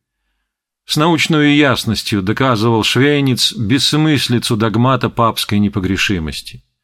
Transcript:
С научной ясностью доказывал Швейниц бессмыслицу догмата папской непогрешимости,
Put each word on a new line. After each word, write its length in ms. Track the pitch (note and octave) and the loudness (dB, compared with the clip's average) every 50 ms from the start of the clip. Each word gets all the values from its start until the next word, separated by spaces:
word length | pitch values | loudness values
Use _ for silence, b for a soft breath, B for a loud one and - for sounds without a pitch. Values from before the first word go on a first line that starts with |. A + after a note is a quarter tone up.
| _ _ _ _ _ _ _ _ _ _ _ _ _ _ _ _ _ | _ _ _ _ _ _ _ _ _ _ _ _ _ _ _ _ _
С 140 | - - D3+ | -6 -2 0
научной 580 | D3+ F3 E3 C#3 - - D#3+ D3+ D3 D3 C#3+ | 2 2 2 0 0 0 2 2 4 4 4
ясностью 640 | D3 D3 C3+ A2+ - - A#2 G2+ - - - A2 G2+ | 4 4 2 2 0 -2 -4 -4 -4 -4 -2 -2 -2
доказывал 640 | F#2 G#2+ G#2+ - C3+ C3 A#2+ G2+ A2+ A#2+ A2+ A2 | -2 -2 -2 0 0 0 0 2 2 2 2 2
Швейниц 720 | G2+ - - B2 C3+ D3 D3 C#3+ C#3 C3 A#2+ G2+ - - - | 0 0 2 2 2 2 2 2 0 0 0 0 -2 -4 -2
бессмыслицу 1000 | C3+ A2 F#2+ C3+ C#3 - - D3+ D3+ D#3 D#3 D3 B2+ - - B2 A2 - - A#2+ G#2 | -4 -2 0 0 0 0 0 0 2 2 2 2 0 0 0 0 0 0 -2 -2 0
догмата 500 | A2+ A2 G2 A#2 B2 C3 C3 A#2+ A#2+ G#2 | 0 0 0 2 2 2 0 0 -2 -2
папской 500 | - B2 A#2 A2 G#2 - - - G#2 G#2 | 0 0 0 0 0 -2 -4 -2 0 0
непогрешимости, 1040 | G#2 G2+ - G#2 F#2 F#2 G2 - - - G2 E2+ D#2 D2+ - - - - - - _ _ _ _ | 0 0 0 -2 -2 -2 -2 -2 -2 -2 -2 -4 -4 -6 -8 -10 -12 -16 -20 -20 _ _ _ _